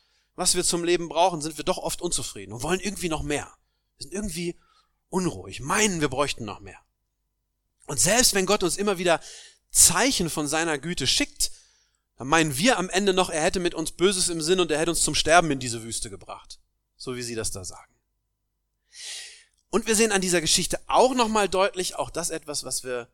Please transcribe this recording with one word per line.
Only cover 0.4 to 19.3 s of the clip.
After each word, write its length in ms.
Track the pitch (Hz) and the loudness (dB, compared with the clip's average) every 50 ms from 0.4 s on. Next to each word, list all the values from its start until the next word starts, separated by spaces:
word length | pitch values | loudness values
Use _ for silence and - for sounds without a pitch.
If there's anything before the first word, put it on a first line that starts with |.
| 175 180 - | 0 0 2
wir 100 | 185 170 | 2 2
zum 180 | - - 170 170 | 0 0 0 2
Leben 240 | 170 175 170 170 160 | 2 0 0 0 -2
brauchen, 340 | 143 156 170 190 180 156 | 2 4 4 4 4 0
sind 160 | 143 160 156 - | -6 -6 -8 -6
wir 60 | 151 | -4
doch 140 | - 185 - | -4 -4 -2
oft 240 | - 165 - - | -2 -6 -6 -4
unzufrieden 500 | - 139 - - 123 - - 113 98 95 | -4 -4 -4 -4 -4 -6 -10 -12 -12 -12
und 120 | 104 123 120 | -10 -8 -2
wollen 180 | 156 180 190 | -2 -2 -2
irgendwie 260 | 185 202 202 - - 175 | -2 -6 -6 -4 -4 -4
noch 140 | 160 151 | -4 -4
mehr. 320 | - 147 147 139 127 - - _ _ _ _ _ _ _ _ _ | -4 -4 -4 -4 -4 -8 -16 _ _ _ _ _ _ _ _ _
Wir 60 | - | -16
sind 100 | - - | -10 -8
irgendwie 460 | 190 208 208 156 165 175 175 170 - _ _ _ _ _ _ _ _ _ _ | -6 -6 -6 -6 -4 -6 -6 -6 -10 _ _ _ _ _ _ _ _ _ _
unruhig, 540 | - 185 190 165 - 95 90 98 92 87 | -4 -2 -2 -2 -4 -6 -12 -12 -12 -10
meinen, 400 | 120 143 180 185 208 220 185 165 | -4 -2 0 2 2 2 2 2
wir 80 | 147 143 | 0 -2
bräuchten 340 | - 127 143 135 - - 117 | 0 0 -2 -2 -2 -6 -6
noch 160 | 104 95 - | -10 -10 -10
mehr. 200 | 104 95 - - _ _ _ _ _ _ _ _ _ _ _ _ _ _ _ _ _ _ _ _ _ | -14 -18 -20 -20 _ _ _ _ _ _ _ _ _ _ _ _ _ _ _ _ _ _ _ _ _
Und 140 | - 156 - | -8 -2 0
selbst 340 | - 165 208 240 240 - - | 2 4 4 6 4 4 4
wenn 120 | 196 190 | 2 2
Gott 180 | 180 202 208 202 | 2 2 2 2
uns 120 | 175 - | 0 0
immer 220 | - 202 214 202 170 | 0 0 -2 0 0
wieder 240 | 185 175 165 151 - - - - - - _ _ _ _ | 2 2 2 2 0 -8 -18 -18 -20 -20 _ _ _ _
Zeichen 580 | - - - - 170 175 220 277 262 - 185 160 | 4 6 6 6 6 4 2 2 2 2 0 -2
von 180 | - - 151 143 | -2 -4 -4 -2
seiner 320 | 147 160 165 170 156 143 | 0 0 0 0 -2 -4
Güte 280 | 131 165 175 - 139 123 | -4 -6 -4 -2 0 0
schickt, 440 | - - 285 - - - - - - - _ _ _ _ _ _ _ _ _ _ _ _ | 2 0 0 -2 -2 -4 -4 -4 -4 -10 _ _ _ _ _ _ _ _ _ _ _ _
dann 100 | 123 131 | -4 2
meinen 300 | 151 165 160 156 135 123 | 4 4 4 2 0 2
wir 200 | 170 254 247 190 | 2 2 2 2
am 120 | 170 - | 0 -2
Ende 240 | - 180 208 196 185 | -2 0 2 2 2
noch, 160 | 185 185 - | 2 2 0
er 140 | 165 160 151 | 0 0 0
hätte 160 | 180 190 196 | 0 0 0
mit 160 | 175 175 - | -2 -2 -4
uns 160 | - 160 139 | -4 -6 -8
Böses 380 | - - 165 196 208 185 180 180 | -4 0 2 2 2 2 -2 -2
im 120 | 175 165 | -2 -4
Sinn 180 | 151 156 185 190 | 0 0 2 2
und 120 | 180 156 | 2 0
er 80 | 151 147 | 2 0
hätte 120 | 160 165 | 0 0
uns 120 | 165 - - | 0 0 0
zum 120 | - 151 | 0 0
Sterben 360 | 123 - 151 156 175 175 160 | 0 2 6 6 6 6 6
in 80 | 139 135 | 0 -2
diese 240 | 127 127 113 117 110 | -2 -6 -6 -6 -8
Wüste 260 | 117 113 - - 117 | -8 -8 -8 -8 -10
gebracht. 500 | 98 95 - - 104 - - - - - _ _ _ _ _ _ _ | -12 -16 -14 -16 -16 -16 -16 -18 -20 -20 _ _ _ _ _ _ _
So 200 | _ - - 127 | _ -10 -8 -8
wie 80 | 123 123 | -6 -6
sie 120 | 117 120 | -6 -6
das 160 | 110 107 - | -4 -4 -6
da 120 | - 98 92 | -6 -8 -10
sagen. 300 | 87 - - - _ _ _ _ _ _ _ _ _ _ _ _ _ _ _ _ _ _ _ _ _ _ - - - - - - - | -12 -14 -16 -20 _ _ _ _ _ _ _ _ _ _ _ _ _ _ _ _ _ _ _ _ _ _ -16 -14 -14 -12 -12 -14 -16